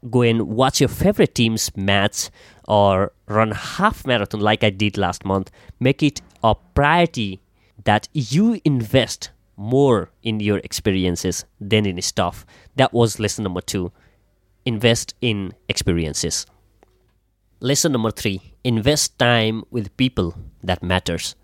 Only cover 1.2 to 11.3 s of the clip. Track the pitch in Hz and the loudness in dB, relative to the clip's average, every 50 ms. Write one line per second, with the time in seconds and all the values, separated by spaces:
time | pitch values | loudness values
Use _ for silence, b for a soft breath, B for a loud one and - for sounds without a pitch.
1.2 | 196 - - - 117 113 113 107 - - - 101 98 98 98 101 98 104 - - | 2 2 2 0 0 0 0 -2 -4 -6 -6 -4 -2 0 2 2 2 0 -2 -4
2.2 | - - b b b b b b b - 104 101 101 98 95 92 98 - - _ | -10 -10 b b b b b b b 2 4 4 6 6 4 2 0 -2 -4 _
3.2 | _ - 104 107 113 110 104 95 - - - - 190 214 226 - - 135 123 110 | _ -4 0 0 0 0 -2 -6 -8 -10 -4 -2 0 -2 -2 -2 -2 -2 0 0
4.2 | 101 - - 107 104 107 107 - - 107 95 95 107 104 98 101 98 87 90 - | 0 -2 -4 0 2 2 2 2 2 0 0 0 -2 -2 0 -2 -2 -2 -4 -4
5.2 | - 98 98 98 95 - b b b b b b 123 127 143 - 156 143 - - | -4 -2 -2 -2 -2 -4 b b b b b b 0 0 0 2 0 0 0 -2
6.2 | - _ _ _ - 113 104 - _ _ _ 127 143 147 165 175 170 170 - 127 | -12 _ _ _ 0 0 0 0 _ _ _ 0 2 4 4 2 2 0 -2 -4
7.2 | 110 98 92 - _ _ _ _ _ _ _ - 98 - 104 107 - - _ 151 | -6 -6 -8 -12 _ _ _ _ _ _ _ -6 0 2 2 2 0 -2 _ -6
8.2 | 123 104 123 170 208 233 233 196 - 156 139 123 113 107 - 135 117 - - - | -4 0 2 2 2 2 0 0 0 0 0 0 -2 2 2 2 2 0 -4 -12
9.2 | - - - _ _ _ _ - 101 110 123 135 143 135 120 101 87 - _ _ | -14 -18 -18 _ _ _ _ -12 -6 0 2 4 4 4 4 2 0 -4 _ _
10.2 | _ 117 107 107 104 104 104 92 - - - - - 107 95 95 90 90 87 - | _ -6 -4 -2 0 0 0 -2 -4 -6 -10 -4 -2 0 0 2 0 0 -2 -2
11.2 | - 92 | -2 -4